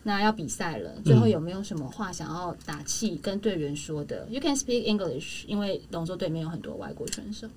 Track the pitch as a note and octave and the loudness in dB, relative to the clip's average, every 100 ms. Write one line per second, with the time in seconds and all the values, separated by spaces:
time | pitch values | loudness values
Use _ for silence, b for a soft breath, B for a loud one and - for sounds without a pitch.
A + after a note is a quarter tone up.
0 | G#3+ G3+ G#3 A3 D3 - E3+ C3 E2+ - | 0 2 4 2 -2 -4 -4 -4 -6 -2
1 | - B2+ A2+ F3+ D#3+ F#3 G3+ E3 C3 - | 8 10 10 6 2 -4 -4 -4 -6 -6
2 | G3+ F3 D#3 E3 F3+ - - D3+ D3 - | -6 -4 -6 -4 -4 -6 -8 -8 -4 -2
3 | A3 E3+ - G3 G#3+ F#3 D3 D3 - D3+ | 0 0 -2 0 0 0 0 -2 -4 -6
4 | D3 - - A#3+ C4+ C#4 - A#3+ G#3+ G#3 | -4 -6 -6 -2 0 2 2 0 2 2
5 | F3+ B2+ - - - G3+ G3+ F3+ - E3+ | 2 -2 -6 -10 -4 -2 0 -2 -4 -6
6 | E3 F3+ F3 D#3+ D#3+ E3 - - G#3 - | -4 -2 -2 0 -2 -4 -8 -8 -8 -8
7 | - - - G#3 A3 | -6 -6 -8 -10 -10